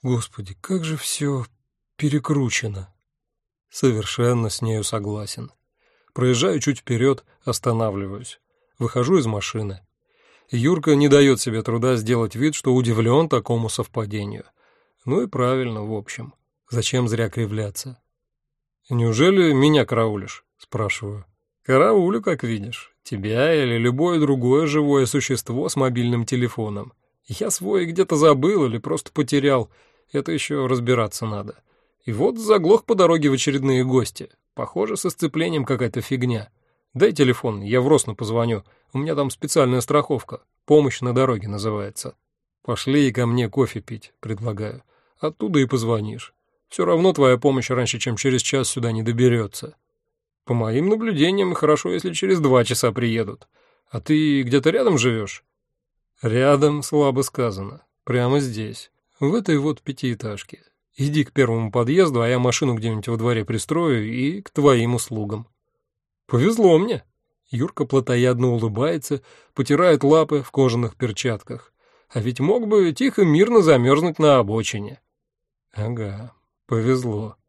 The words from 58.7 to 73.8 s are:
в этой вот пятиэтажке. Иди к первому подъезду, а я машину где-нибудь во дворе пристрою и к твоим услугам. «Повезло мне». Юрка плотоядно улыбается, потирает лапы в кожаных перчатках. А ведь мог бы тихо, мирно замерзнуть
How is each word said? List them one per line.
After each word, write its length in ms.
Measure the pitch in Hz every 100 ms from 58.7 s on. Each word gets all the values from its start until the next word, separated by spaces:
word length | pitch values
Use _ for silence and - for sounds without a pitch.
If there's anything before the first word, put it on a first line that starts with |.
| 113 - _ _ _
в 140 | 143
этой 240 | 214 196 151
вот 240 | 143 143
пятиэтажке. 840 | - 131 131 113 113 101 - - _ _ _ _
Иди 280 | 139 151
к 100 | 143
первому 380 | - 127 113 113
подъезду, 500 | 123 117 160 185 127
а 60 | 117
я 100 | 123
машину 380 | 123 120 143 117
где-нибудь 320 | 113 110 104
во 100 | 117
дворе 260 | 113 113
пристрою 640 | 107 110 - 156 170 123 107
и 340 | 120 135 185
к 100 | 196
твоим 440 | - 143 127 117 120
услугам. 520 | - 110 104 107 117 _ _ _ _ _ _ _ _
«Повезло 500 | 120 151 226 202 160
мне». 260 | 208 185 _ _ _ _ _
Юрка 360 | 117 131 - 147
плотоядно 640 | 135 123 123 123 123 127
улыбается, 720 | 120 113 101 143 170 - 143 _ - _ -
потирает 480 | 127 147 180 151
лапы 380 | 139 156 151 147
в 100 | 127
кожаных 440 | - 135 117 117 -
перчатках. 800 | 123 101 127 110 - 120 - _ _ _ _
А 100 | -
ведь 200 | 110 123
мог 280 | 143 233 220
бы 240 | 214 180
тихо, 340 | 147 262 - 185
мирно 360 | 151 214 233
замерзнуть 580 | 165 139